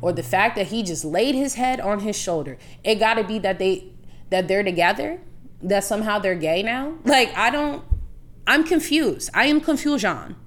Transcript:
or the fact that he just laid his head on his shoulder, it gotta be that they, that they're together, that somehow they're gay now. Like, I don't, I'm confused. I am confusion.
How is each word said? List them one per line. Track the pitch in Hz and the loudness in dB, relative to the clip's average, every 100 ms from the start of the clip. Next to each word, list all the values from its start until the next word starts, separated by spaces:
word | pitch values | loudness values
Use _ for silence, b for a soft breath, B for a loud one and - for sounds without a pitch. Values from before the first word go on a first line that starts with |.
or | 175 | 0
the | 165 | -2
fact | 165 190 220 220 | 0 2 2 2
that | 185 | -2
he | 220 | -2
just | 196 156 156 | -2 -4 -2
laid | 170 247 262 | 0 2 2
his | 277 247 | -2 0
head | 254 254 | -2 0
on | 190 208 | -2 -2
his | 214 202 | -2 -4
shoulder, | - 165 139 127 B B | -2 -2 -4 -10 B B
it | - 214 | 0 2
gotta | 220 226 | 2 2
be | 202 220 | 0 -2
that | 190 190 | -2 0
they, | 190 185 - - - b b | 0 0 -4 -18 -18 b b
that | 185 180 | -2 2
they're | 190 | 2
together, | 202 175 170 202 302 359 - - - - | 2 2 2 2 -4 -6 -12 -18 -18 -10
that | 180 196 | 0 0
somehow | - 208 220 208 | 0 -2 0 0
they're | 196 180 | 0 0
gay | 156 170 | 0 0
now. | 214 247 277 320 240 | 0 -2 -4 -4 4
Like, | 269 233 180 | 4 4 2
I | 226 | 2
don't, | 285 294 285 - - - - - - - | 2 -2 -4 -2 -2 -2 -12 -18 -8 2
I'm | 269 | 4
confused. | 320 339 - 294 269 135 - | 4 2 2 2 2 -2 -4
I | - 262 | 2 4
am | 302 | 4
confusion. | 302 294 294 285 196 139 76 - | 2 0 2 2 0 -2 -8 -14